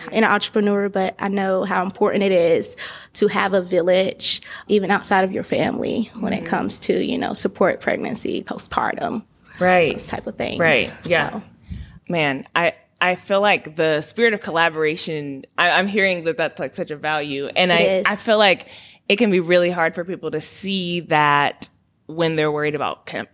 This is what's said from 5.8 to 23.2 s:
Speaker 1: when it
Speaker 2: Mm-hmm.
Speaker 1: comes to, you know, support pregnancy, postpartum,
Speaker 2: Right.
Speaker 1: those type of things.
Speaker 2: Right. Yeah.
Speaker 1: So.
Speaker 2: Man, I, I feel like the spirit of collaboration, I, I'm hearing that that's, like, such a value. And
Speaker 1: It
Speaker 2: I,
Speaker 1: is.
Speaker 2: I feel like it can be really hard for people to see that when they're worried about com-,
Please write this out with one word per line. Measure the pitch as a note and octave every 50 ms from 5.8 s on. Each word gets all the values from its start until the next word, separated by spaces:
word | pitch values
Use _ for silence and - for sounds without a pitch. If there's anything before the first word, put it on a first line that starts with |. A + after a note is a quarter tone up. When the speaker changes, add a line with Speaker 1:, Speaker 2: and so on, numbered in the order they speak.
| - - - A#3 A3 - - G#3
Speaker 1:
when | G3 G3
it | G3 -
Speaker 2:
Mm-hmm. | -
Speaker 1:
comes | - G3 - - G#3 - -
to, | - - F3 F3+ F#3
you | - - -
know, | - - G#3
support | - - G3 - - G3+ E3+ - -
pregnancy, | - - - - - - - - - - - - -
postpartum, | - - - - - - - A2+ G#2+ - - - - - A3 - _ _ _ _ _ - -
Speaker 2:
Right. | F3+ F3+ F#3 F3+ E3 C3+
Speaker 1:
those | - - -
type | - - - - G#3+
of | -
things. | - - - - -
Speaker 2:
Right. | E3+ D#3+ C#3+ A#2 F#2+ - - - -
Yeah. | D#3+ E3+ D#3 C#3+ -
Speaker 1:
So. | - G#3+ - - - _ _ - - - - - - - _ -
Speaker 2:
Man, | F3 E3 D3+ C#3+ C3 C#3 - - _
I, | E3+ E3+ D#3+ - - _ _ _ _
I | F3 F3+ F3+
feel | - - - G3 G3
like | G3+ G#3 F#3 D#3+ - D#3 D3+
the | E3 D#3+ D#3+ D#3 D3
spirit | C#3+ - - G#3+ A#3 A#3
of | G#3+ G3+
collaboration, | - G3+ D#3 E3 E3 E3+ D#3 D#3 D#3 D3+ D#3+ - - F3+ D#3+ D3+ D3 C#3+ C3+ C3+ - - _ -
I, | E3+ F3
I'm | D3+ F3 F#3 G3+
hearing | G3 G#3+ G3 F#3+ F3+ F3 D#3+
that | E3 D#3+ E3+
that's, | D#3+ C#3+ - -
like, | D#3 - -
such | - E3+ -
a | D3+
value. | C#3+ D3 D3+ D#3 D3+ D3 D3 C#3 C#3 C#3 - -
And | E3 F#3 F3+
Speaker 1:
It | F3
Speaker 2:
I, | E3+
Speaker 1:
is. | F3 F#3+ F#3+ F#3 G3
Speaker 2:
I | F#3 G#3
feel | G3 - A#3 G#3+ G#3+
like | G#3+ G3 F3 - - - - - - - - _ _ -
it | G3+
can | G#3 A#3+ G#3
be | F#3 F#3
really | E3 E3 F3+ F3+ F3 F3
hard | F3+ F3 D#3+ E3 F3
for | F#3 E3+
people | F#3 F3+ - - D#3
to | D#3 D#3
see | D#3+ - - - - G3 G3 F#3+ F3+ F3 F3 F3
that | D#3 C#3+ E3 D3+ D3+ D3 D3 D3 C#3+ B2 - - - - _ _ _ _ _ _ _
when | - D#3 E3 E3+ D#3+ D#3+
they're | D#3 D3+ D3+
worried | D3+ D3 D3+ D3+ D3
about | C#3 B2+ F2 - - _
com-, | - - G#2+